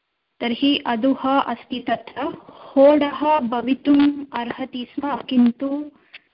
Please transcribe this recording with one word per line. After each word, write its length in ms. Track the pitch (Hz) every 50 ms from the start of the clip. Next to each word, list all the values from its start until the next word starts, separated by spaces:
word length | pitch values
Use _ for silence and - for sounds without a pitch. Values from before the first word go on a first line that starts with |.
| _ _ _ _ _ _ _ _
तर्हि 440 | 240 240 240 - 277 277 285 - -
अधुः 540 | - 240 226 226 269 262 - - 262 269 277
अस्ति 440 | - - 240 - - _ 262 247 247
तत्र, 340 | - 233 - - - - 233 277 339 - - -
होडः 960 | - - - - - - 269 269 285 302 302 285 285 285 - 285 302 302 302
भवितुम् 840 | 247 220 247 240 226 247 269 - - 285 294 285 285 285 285 285 285 - -
अर्हति 540 | 240 233 240 - - 262 247 - 247 240 -
स्म, 240 | - - 277 285 269
किन्तु 760 | 240 - - 269 247 240 240 233 - 269 277 277 294 302 294 - _ _ _ - - _ _